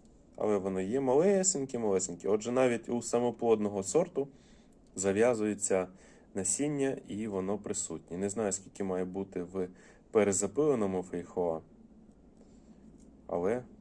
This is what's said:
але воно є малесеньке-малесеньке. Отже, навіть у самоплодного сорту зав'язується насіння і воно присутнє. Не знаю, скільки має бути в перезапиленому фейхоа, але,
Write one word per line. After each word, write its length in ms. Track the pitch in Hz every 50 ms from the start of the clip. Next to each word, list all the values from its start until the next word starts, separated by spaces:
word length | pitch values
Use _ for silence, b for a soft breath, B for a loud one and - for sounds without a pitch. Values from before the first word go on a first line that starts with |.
| - - - - - - -
але 200 | - - 107 107
воно 240 | 98 92 98 95 92
є 200 | 95 95 117 135
малесеньке-малесеньке. 1300 | 139 127 123 143 170 202 202 190 185 185 - 143 135 131 - 120 117 104 98 92 87 - 87 85 - -
Отже, 240 | 104 107 104 117
навіть 360 | 123 131 131 127 120 110 - -
у 140 | 120 120
самоплодного 800 | 113 - - 120 120 120 110 - 120 117 113 110 104 101 104 101
сорту 460 | 95 - - 156 185 180 - 135 139 139 B B B B B B B B B - - - -
зав'язується 960 | - 92 98 95 101 113 123 123 110 107 107 104 101 - - 101 95 92 90 B B B B B B B B -
насіння 640 | 101 95 - - - 139 151 151 143 139 135 131 - - -
і 180 | 90 101 110
воно 320 | 113 101 95 95 95 104 104
присутнє. 580 | 101 - - - - - 85 80 - - 85
Не 140 | 90 98 101
знаю, 220 | 101 117 110 101
скільки 320 | 95 - - - - - 101
має 200 | 95 92 92 92
бути 380 | 90 92 95 98 95 - 92
в 260 | 87 85 92 95 92 90 B B B B B B B -
перезапиленому 920 | - - 101 101 98 - 101 98 - 143 151 156 139 117 104 95 95 92
фейхоа, 580 | 90 - - 87 87 - - 92 90 85 82 80 - - - - - - - - - - - - - - - - - - - - B B B B B B - - - - - - -
але, 360 | - - 87 87 95 113 123 123 - - -